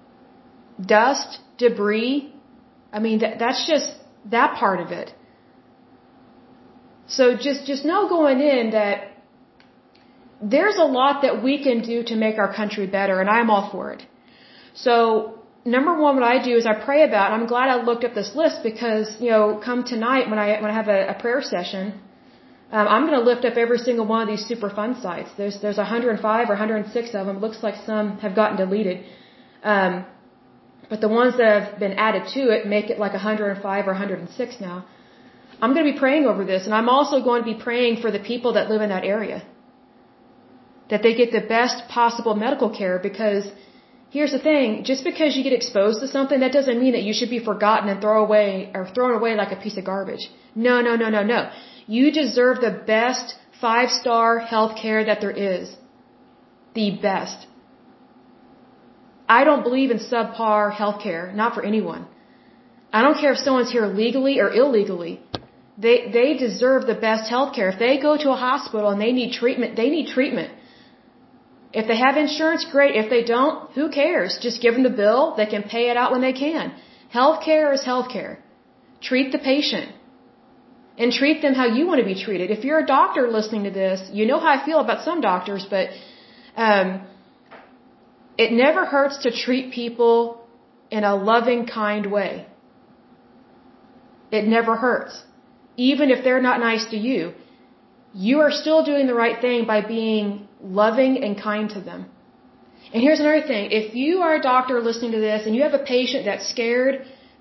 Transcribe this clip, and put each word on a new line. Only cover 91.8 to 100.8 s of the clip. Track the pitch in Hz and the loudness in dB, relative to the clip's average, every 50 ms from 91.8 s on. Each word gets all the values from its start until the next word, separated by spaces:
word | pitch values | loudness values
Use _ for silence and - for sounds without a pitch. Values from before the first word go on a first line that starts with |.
| 214 208 208 214 202 196 202 | -4 -2 -2 -2 -4 -2 -2
way. | 208 196 170 165 180 - - - _ _ _ _ _ _ _ _ _ _ _ - _ _ _ _ _ _ _ _ _ _ - _ _ _ _ - - _ - - _ _ _ | -2 -2 -2 -6 -10 -14 -18 -20 _ _ _ _ _ _ _ _ _ _ _ -20 _ _ _ _ _ _ _ _ _ _ -20 _ _ _ _ -20 -20 _ -20 -20 _ _ _
It | - 220 202 | -2 0 2
never | 214 220 233 226 226 226 | 2 2 2 2 2 0
hurts. | 226 247 247 220 - - - - - - _ _ _ _ _ _ _ _ _ _ | 0 0 0 0 -2 -4 -8 -16 -20 -20 _ _ _ _ _ _ _ _ _ _
Even | - 247 262 285 262 294 269 | 0 2 2 4 4 4 4
if | 254 247 254 | 4 2 2
they're | 262 254 262 254 254 | 2 2 2 2 2
not | 247 240 | 0 2
nice | 233 233 226 214 220 - 220 | 0 0 0 -2 -4 -6 -6
to | 214 208 247 | -6 -4 -2
you, | 269 202 160 175 175 - - _ _ _ _ _ _ _ _ _ _ _ _ _ - | -2 -2 -4 -6 -10 -16 -20 _ _ _ _ _ _ _ _ _ _ _ _ _ -12
you | 196 185 214 262 302 | -4 0 0 4 4
are | 302 294 - - - | 4 4 2 0 0
still | 302 311 320 311 | 2 4 4 4
doing | 294 285 285 277 | 4 2 2 2
the | 254 240 233 233 | 2 2 2 2
right | 233 233 - | 0 0 0
thing | 247 247 247 240 226 220 220 | -2 0 0 0 0 2 0
by | 214 | 0
being | 202 208 226 226 220 220 220 214 208 208 202 202 - - - _ | 0 0 -4 -4 -2 0 0 0 0 -2 -6 -8 -12 -18 -20 _
loving | - 196 185 202 | -14 -6 0 2